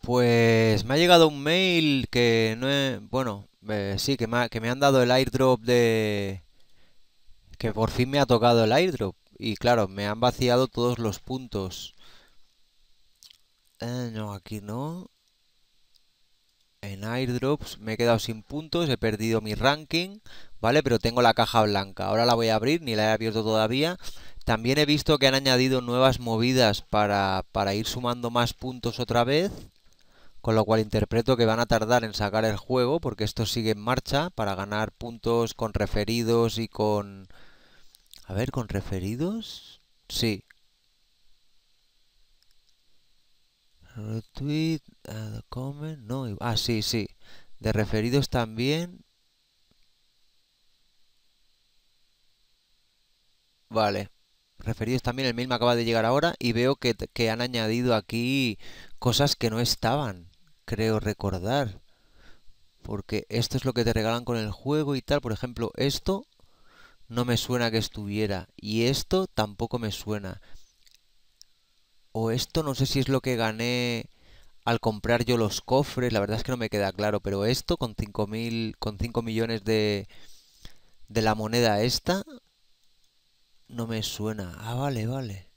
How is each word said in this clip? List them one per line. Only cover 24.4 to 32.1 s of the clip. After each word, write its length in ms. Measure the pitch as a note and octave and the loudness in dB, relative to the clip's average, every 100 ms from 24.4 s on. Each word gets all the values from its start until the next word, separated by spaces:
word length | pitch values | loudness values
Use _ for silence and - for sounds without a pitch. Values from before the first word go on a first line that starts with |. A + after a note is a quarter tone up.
| - | -2
También 320 | A2+ A#2 C#3 | 0 2 2
he 80 | D3 | 4
visto 320 | D3+ - D3+ | 4 4 4
que 80 | C3+ | 4
han 80 | |
añadido 480 | C3+ C#3 B2+ C3 C3 | 4 4 4 4 2
nuevas 380 | A#2+ A#2+ C3 B2 | 0 4 4 4
movidas 640 | A#2+ A2+ A#2+ C3 A#2 G2+ | 0 0 2 4 4 2
para, 600 | - G#2+ G#2 G2+ G2 F#2+ - | -2 0 2 2 2 0 -2
para 220 | G#2 G2+ | -2 0
ir 140 | G2+ A#2 | 0 -4
sumando 420 | B2+ B2 A#2+ A#2+ | -4 -4 -4 -2
más 240 | A#2+ A#2+ | 0 0
puntos 460 | - B2+ B2+ A#2+ A2+ | -2 -10 -6 -6 -4
otra 240 | B2 A#2 | 0 2
vez, 280 | A#2+ D3 F#3+ - - _ _ _ _ - - - | 4 2 2 -4 -18 _ _ _ _ -20 -20 -8
con 140 | - | 2
lo 120 | A2 G#2 | 2 4
cual 160 | A2 | 2
interpreto 540 | G#2+ G#2+ G#2 A2+ A#2 B2 | 2 0 0 0 2 4
que 120 | A2+ | 4
van 120 | A2+ | 2
a 60 | A#2+ | 2
tardar 380 | A#2 G#2+ B2 | 2 4 2
en 100 | A2+ | 2